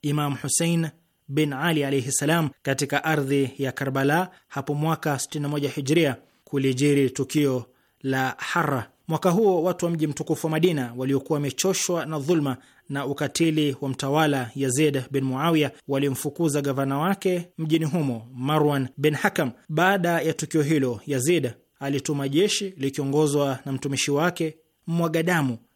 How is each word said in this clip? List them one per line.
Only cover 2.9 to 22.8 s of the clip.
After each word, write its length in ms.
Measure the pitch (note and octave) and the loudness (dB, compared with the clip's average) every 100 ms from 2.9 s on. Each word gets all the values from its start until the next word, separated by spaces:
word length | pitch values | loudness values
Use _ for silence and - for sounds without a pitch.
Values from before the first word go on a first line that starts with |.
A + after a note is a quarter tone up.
| C#3+ | 0
ardhi 480 | D#3 D#3 C3+ C#3 C3 - | 2 0 2 2 0 -2
ya 140 | C3+ | -6
Karbala 580 | - C3+ C3+ C3+ D3 F#3 - _ | -4 -4 0 2 2 0 -8 _
hapo 260 | - C3+ | -10 -6
mwaka 460 | D3 D#3 D#3+ D#3 C#3 | -2 0 -2 -2 -4
sitini 220 | - D3+ | -4 -6
na 60 | C#3+ | -4
moja 200 | D3 C#3+ | -2 -4
Hijria, 460 | - C3 D#3 D#3 A#2+ _ _ | -4 0 2 2 0 _ _
kulijiri 680 | - C#3+ C3+ B2+ C#3+ C#3+ C3+ | -6 0 0 2 4 4 2
tukio 560 | - C3+ D3+ D3 B2+ A#2 _ _ _ | 0 -2 2 2 0 -6 _ _ _
la 340 | C3+ C3+ C3 - | -4 -2 -2 -4
Harra. 520 | - C#3 C3 C3+ A2+ _ - | -4 0 0 0 -4 _ -4
Mwaka 220 | D#3+ F#3+ | 0 2
huo, 340 | F3 A3 F3+ | 4 4 4
watu 220 | E3 F3 E3+ | 2 0 -2
wa 60 | |
mji 160 | E3+ D#3 | 0 -2
mtukufu 400 | C#3+ D3+ D#3 D#3+ | -2 -4 -2 0
wa 40 | |
Madina 420 | D#3 F3 D#3 B2 A#2+ | 2 2 2 -4 -4
waliokuwa 400 | C3 C#3 C3+ D3+ | 0 -2 0 -2
wamechoshwa 680 | C#3+ - F#3+ F3 - F3 C#3+ | -2 -2 0 0 0 -2 -2
na 140 | D#3 | -6
dhulma 380 | C#3 F3 C#3+ B2+ - _ _ | 0 2 2 -4 -10 _ _
na 160 | C#3 C3+ | -6 -4
ukatili 720 | C#3+ C#3+ - E3 D#3 D3 C3 | -2 -4 0 2 2 0 0
wa 80 | C#3 | -6
mtawala 640 | C3 C#3 D3 D#3 C#3 A#2+ C3+ | -4 0 2 2 2 -4 -2
Yazid 460 | C3+ B2+ D3+ C#3+ B2+ | -2 2 2 2 -2
bin 120 | C#3 | -2
Muawiya 480 | C3+ C3 D#3 E3 C#3+ - - | -2 0 2 2 2 -4 -4
walimfukuza 760 | C#3 C#3+ C3 D3+ C#3+ E3 C#3+ | -2 0 -2 -6 0 0 0
gavana 360 | C#3 C3+ C3+ C#3 | -2 -2 0 0
wake 500 | E3 G3 F#3+ F3+ F3 - | 0 0 0 -2 -4 -8
mjini 280 | D#3+ D#3+ D#3+ | 0 2 2
humo, 420 | E3+ C#3+ A#2 A2+ B2+ | 0 -2 -4 -8 -8
Marwan 520 | C3 D3+ D3 C#3+ B2 - | 0 2 4 2 -2 0
bin 160 | D3 | 0
Hakam. 380 | D3 G3+ - C#3+ - _ | 2 0 0 -4 -4 _
Baada 520 | D#3 F3+ G3 E3+ E3+ | 2 2 2 2 0
ya 120 | D3+ | 0
tukio 280 | D#3 D3+ D#3+ | -2 -2 0
hilo, 400 | C#3+ D#3 C3 A#2 - | 2 2 0 -4 -4
Yazid 460 | C3+ C3 F3 C3 A2+ _ _ | -2 2 2 0 -8 _ _
alituma 500 | C#3 C#3 C3 D3 C#3 | -4 -4 -2 -4 0
jeshi 440 | C#3 G3+ - G3 | 2 2 0 -4
likiongozwa 840 | F#3 | -6